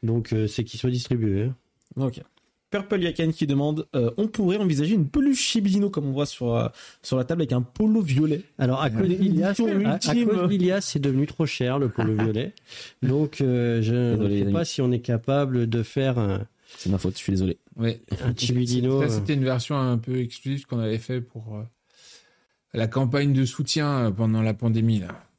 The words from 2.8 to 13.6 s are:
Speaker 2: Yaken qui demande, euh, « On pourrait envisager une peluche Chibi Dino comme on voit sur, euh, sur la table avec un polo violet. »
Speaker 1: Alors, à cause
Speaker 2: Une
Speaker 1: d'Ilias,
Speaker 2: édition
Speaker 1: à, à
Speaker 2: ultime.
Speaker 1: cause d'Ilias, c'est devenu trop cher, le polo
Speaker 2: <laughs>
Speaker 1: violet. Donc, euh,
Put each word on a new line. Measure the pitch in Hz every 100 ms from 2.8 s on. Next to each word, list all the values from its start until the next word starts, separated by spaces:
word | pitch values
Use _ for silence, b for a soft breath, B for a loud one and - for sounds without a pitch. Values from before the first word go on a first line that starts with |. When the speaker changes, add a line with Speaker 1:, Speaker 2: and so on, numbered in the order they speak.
| 196 202
Speaker 2:
Yaken | 170 160 160
qui | 160 151
demande, | 139 147 151 - 135
euh, « | 117 117
On | 220
pourrait | 220 190 202
envisager | 196 143 151 214
une | 147
peluche | - 277 262
Chibi | - 226 202
Dino | 190 202
comme | 196 143
on |
voit | 135 143
sur, | - 120 117
euh, | 117 B B B
sur | - 131
la | 127
table | 170
avec | 156
un | 123
polo | 123 - 220 220
violet. » | 180 131 156 156 - -
Speaker 1:
Alors, | 127 131
à | 143
cause | 214 190
Speaker 2:
Une | 185
Speaker 1:
d'Ilias, | 196 170 190
Speaker 2:
édition | 196 226
Speaker 1:
à, | 196 214
à | 196
Speaker 2:
ultime. | - 233 233
Speaker 1:
cause | 220 180
d'Ilias, | 202 180 190
c'est | 190 160
devenu | 143 131 147
trop | - 156
cher, | - 123 135
le | 131
polo | 107 110
Speaker 2:
<laughs> | 107
Speaker 1:
violet. | 110 107 151 - B B B B
Donc, | 135 135 151 -
euh, | 135 123